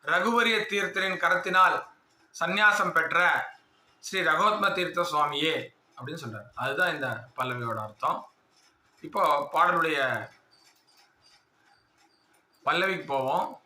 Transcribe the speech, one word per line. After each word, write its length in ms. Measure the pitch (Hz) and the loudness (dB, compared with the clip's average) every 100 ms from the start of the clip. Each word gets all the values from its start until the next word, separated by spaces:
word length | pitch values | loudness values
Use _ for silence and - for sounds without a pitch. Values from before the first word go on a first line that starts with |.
| 143 | 2
ரகுவரிய 600 | 170 196 233 233 214 214 | 2 2 2 2 2 0
தீர்த்தரின் 480 | 202 190 190 190 180 | -2 -2 -2 -2 0
கரத்தினால் 680 | 170 180 190 185 185 - - _ _ _ _ - 165 | 2 0 2 4 4 4 -6 _ _ _ _ -8 -4
சந்நியாசம் 460 | 190 214 202 185 | 4 4 4 2
பெற்ற 580 | 165 160 165 175 139 - - _ _ _ _ | 2 2 2 2 2 -4 -12 _ _ _ _
ஸ்ரீ 200 | - 190 | -6 -2
ரகோத்ம 540 | 160 160 208 208 196 | 0 2 2 2 0
தீர்த்த 280 | 185 175 175 | 0 -2 -2
சுவாமியே 760 | 170 151 143 143 156 156 - _ _ - | -2 0 0 0 -2 -2 -6 _ _ -18
அப்படின்னு 200 | 127 160 120 | -12 -10 -10
சொல்றாரு. 260 | 107 101 - | -12 -16 -8
அதுதான் 380 | 127 139 180 | -6 0 -2
இந்த 320 | 151 135 113 - - | 0 -6 -8 -12 -8
பல்லவியோட 440 | 127 123 120 110 | -6 -4 -6 -6
அர்த்தம். 440 | 107 - 139 175 - _ _ _ _ _ _ _ | -8 -6 -4 -4 -10 _ _ _ _ _ _ _
இப்போ 480 | 156 208 175 147 143 | -10 0 2 2 0
பாடலுடைய 760 | 160 175 175 160 147 131 117 - _ _ _ _ _ _ _ _ _ _ _ _ _ _ _ _ _ _ _ _ _ _ _ | 2 4 4 2 0 0 -2 -6 _ _ _ _ _ _ _ _ _ _ _ _ _ _ _ _ _ _ _ _ _ _ _
பல்லவிக்கு 420 | 135 160 190 180 147 | -2 0 0 -2 -4
போவோம். 540 | 139 131 165 262 - | -2 0 0 -2 -8